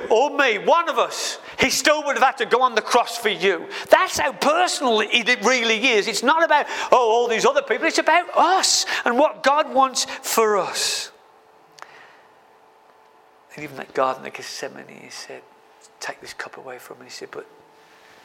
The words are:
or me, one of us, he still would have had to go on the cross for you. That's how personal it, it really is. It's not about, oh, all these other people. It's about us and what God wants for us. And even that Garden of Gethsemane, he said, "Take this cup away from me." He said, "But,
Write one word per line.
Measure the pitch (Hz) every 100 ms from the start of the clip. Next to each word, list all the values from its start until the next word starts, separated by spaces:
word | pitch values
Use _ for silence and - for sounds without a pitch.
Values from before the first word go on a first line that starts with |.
| -
or | 226 285 285
me, | 269 208
one | 170 320 330
of | 247
us, | 180 - - - - -
he | 262
still | - - 302
would | 285 233
have |
had | 254 -
to | 208
go | 226
on | 254
the | 220
cross | 202 247 208 -
for | 214
you. | 180 185 170 - - -
That's | 311 370 -
how | 294
personal | 226 262 320 359 - 269 214
it, | 208 226 220
it | 247
really | 196 254 226 220 254
is. | 220 190
It's | 220
not | 233 320
about, | 330 294 - - -
oh, | 254
all | 233 226 240
these | 220
other | 202 277
people. | - 254 311
It's | -
about | 320 320 349 -
us | 311 370 - - - -
and | 254 240
what | 302 254
God | 262 285 294
wants | 247 262 247
for | - - - - 220 202
us. | 160 - - - - - _ _ _ _ _ - - - - - _ _ _ _ _ _ _ _ _ _ _ _ _
And | -
even | 147 135
that | -
Garden | - 131 127 139
of |
Gethsemane, | - - - 135 135 135
he | - 127
said, | - - 131 - _ _ _ - _
"Take | - -
this | -
cup | - - -
away | 127 123
from | - 135
me." | 123
He |
said, | - -
"But, | 131 - - _ _ _ _ - -